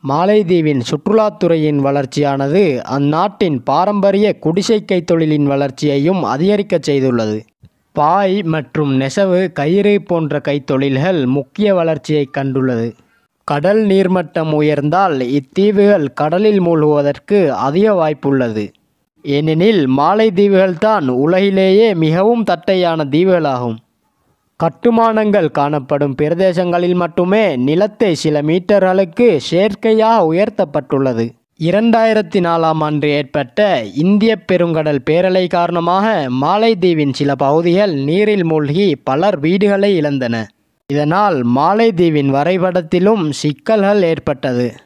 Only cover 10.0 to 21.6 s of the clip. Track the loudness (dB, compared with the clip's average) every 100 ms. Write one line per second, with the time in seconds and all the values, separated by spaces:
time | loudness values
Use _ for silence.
10 | 0 -2 -2 -4 -2 -4 -2 -2 0 0
11 | 0 0 0 -2 -4 -4 0 0 0 -4
12 | -2 -2 -2 -4 -4 -2 -2 -2 -4 -8
13 | _ _ _ _ -4 -2 2 2 2 2
14 | 2 0 -2 -4 -2 0 0 0 0 0
15 | 0 0 -2 -2 -4 0 2 4 4 4
16 | 0 -2 -2 0 2 2 2 2 2 2
17 | 0 -4 -2 0 2 0 -2 0 2 2
18 | 0 -2 -2 0 0 -2 -8 _ _ _
19 | _ _ -4 -2 0 2 2 2 2 2
20 | 2 2 0 2 2 4 2 0 0 0
21 | 0 0 0 2 2 2